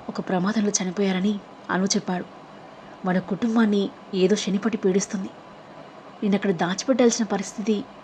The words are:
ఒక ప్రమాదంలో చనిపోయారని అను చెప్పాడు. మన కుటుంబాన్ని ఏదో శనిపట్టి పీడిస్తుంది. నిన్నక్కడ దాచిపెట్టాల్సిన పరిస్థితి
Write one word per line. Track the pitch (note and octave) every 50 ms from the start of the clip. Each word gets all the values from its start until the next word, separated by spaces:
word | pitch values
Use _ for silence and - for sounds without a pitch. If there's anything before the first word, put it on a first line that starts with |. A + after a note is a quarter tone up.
| - -
ఒక | G3+ -
ప్రమాదంలో | F#3 - F#3+ F#3 F3 G3 A3 A#3 G3+ G#3 G3 - F#3+
చనిపోయారని | F#3 F3 G3+ G3+ G3 F#3 F#3 F#3 G#3+ G#3 G3 - - - - - -
అను | F#3 F3 F#3
చెప్పాడు. | G3 - G#3 - - F#3 F3+ - - - - - - - - - - - - - - - - -
మన | F#3 F3+ F#3
కుటుంబాన్ని | F3+ - G3+ E3+ A#3+ A#3 A3 A#3 A3+ G#3 G3+ G3+ G3 - - - - - -
ఏదో | F#3+ F3+ F3+ G#3
శనిపట్టి | G3+ - - F#3+ G3+ - A#3 G#3+ G#3
పీడిస్తుంది. | - F#3+ F#3 G3 F#3+ - - F#3+ F#3+ - - - - - - - - - - - - - - - - - - - -
నిన్నక్కడ | G#3 G3 G3 - G3+
దాచిపెట్టాల్సిన | G3 D#3+ F#3 E3+ F#3 - - - C4+ A#3 B3+ A#3 A3+ - A3+
పరిస్థితి | G3 G#3+ G3 F#3+ - - - G3 A3+ G#3+ G3+ - - - -